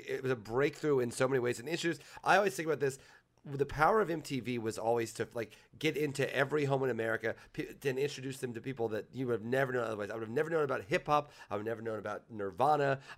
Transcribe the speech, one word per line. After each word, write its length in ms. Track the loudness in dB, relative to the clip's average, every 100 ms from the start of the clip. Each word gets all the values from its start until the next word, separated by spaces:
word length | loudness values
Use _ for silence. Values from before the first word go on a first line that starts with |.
| -2
it 160 | -4
was 80 | -2
a 40 | -2
breakthrough 640 | -2 2 2 2 2 4
in 120 | 2
so 160 | 2 2
many 120 | 2
ways 200 | 2 -2
and 100 | -4
issues. 300 | -2 -2 -4 -8 -4
I 140 | 4 4
always 180 | 4 0
think 120 | -2
about 120 | 0
this, 180 | 0 -2 -12 -20 _ _ -6
the 200 | -2 -2
power 340 | 4 6 6
of 100 | 2
M 120 | -2
T 180 | -4 -6
V 180 | -4 -2
was 200 | -2 0
always 340 | 2 2 0 -4
to, 120 | -6
like, 180 | -6 -8 -10 -20 -4
get 200 | -2 0
into 360 | -2 0 0
every 300 | 2 2 2
home 200 | 2 2 2
in 40 |
America 460 | 0 0 0 -2 -4 -10
pe-, 160 | -10 -8 -6
and 160 | -4 0
introduce 380 | -2 -4 -8 -8
them 160 | -8
to 80 | -6
people 260 | -6 -2 -2
that 180 | -2 -6
you 160 | -4 0
would 60 |
have 100 | 0
never 300 | 2 2 2
known 100 | 0
otherwise. 260 | -2 -2 -4
I 40 |
would 100 | -6
have 60 | -4
never 200 | -2 0
known 140 | 2
about 200 | 0 -2 -2
hip 200 | -2 2
hop. 260 | 2 0 -10 -8
I 40 | -4
would 120 | -4
have 100 | -4
never 40 |
known 180 | -4 -6
about 240 | -6 -8 -8
Nirvana. 680 | -6 -4 2 4 4 2 0 -4